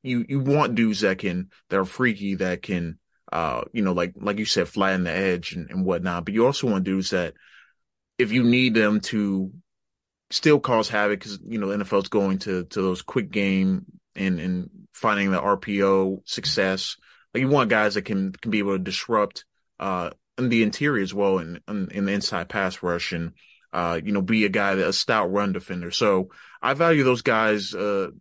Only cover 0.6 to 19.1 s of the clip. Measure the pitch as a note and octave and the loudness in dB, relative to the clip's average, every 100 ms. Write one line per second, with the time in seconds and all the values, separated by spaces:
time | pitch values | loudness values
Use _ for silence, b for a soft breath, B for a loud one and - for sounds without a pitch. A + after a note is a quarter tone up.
0.6 | C3+ A#2 A2+ G2+ G#2 F#2 G2 F2+ F#2 b | 2 2 2 2 0 0 -2 -4 -6 b
1.6 | - G2 F#2+ - B2+ G2 G2+ F#2+ F#2 F2 | -4 -2 -2 0 -2 0 -4 -2 -2 -4
2.6 | - F2+ E2+ E2 _ _ - E2+ D#2+ A#1+ | -4 -4 -4 -10 _ _ -8 -4 -2 -4
3.6 | - A2+ G2 F2 F2 - G2+ G#2 G#2+ G2+ | -6 -2 0 2 -2 -2 -4 -2 0 0
4.6 | E2+ G#2 F#2+ F#2 F2 F2 G2 F2 - F2+ | 0 0 2 2 0 0 0 0 -4 -10
5.6 | D2+ F#2 F#2+ F2 F2+ F2 E2+ G#2+ B2 C#3+ | -6 -2 0 0 0 -4 -2 2 2 2
6.6 | B2+ G2 F#2 F#2+ F2+ F#2 E2 - b b | 0 0 0 0 0 -2 -2 -8 b b
7.6 | b b _ _ _ - A2+ A#2+ A#2+ B2 | b b _ _ _ -2 2 4 4 4
8.6 | B2+ A2 G#2+ G#2+ - G#2+ G2+ G2 F#2+ E3+ | 4 4 4 2 0 -2 0 -2 -4 -10
9.6 | _ _ _ _ _ _ - - D#3 C#3+ | _ _ _ _ _ _ -8 0 4 4
10.6 | C3+ A2+ G#2+ A2 G#2 G#2 G#2+ G2+ - A2+ | 4 0 2 0 0 0 -6 -14 -8 -4
11.6 | G2 G#2 G2 G2+ F#2+ G#2 G2 F#2+ G#2 F#2 | -2 -4 0 0 2 2 2 0 -2 -4
12.6 | F2 G#2 F#2+ F#2 - B2+ G2 G#2 G2 F#2+ | -4 -2 -2 -2 -4 -4 -2 -2 2 2
13.6 | F#2+ F#2 - - _ - F#2+ F2 F2+ F2+ | 2 0 -4 -20 _ -4 -2 -2 -4 -6
14.6 | F2+ - - - A2+ G2+ G2 F#2 G2 G2 | -8 -14 -20 -4 0 2 2 2 2 0
15.6 | G#2+ G2+ G2 G2 F#2+ F#2+ - - - - | 0 2 4 4 2 -4 -8 -6 -4 0
16.6 | F#2+ F#2+ - - b b b - C3 C#3+ | 0 0 -6 -10 b b b -2 2 2
17.6 | A2+ A2+ G#2+ G#2 F#2+ G2 F#2+ F#2+ A2+ G#2 | 4 2 2 0 -2 -2 -2 -4 -2 0
18.6 | G2+ F#2+ F#2 - - | 0 -2 -2 -6 -2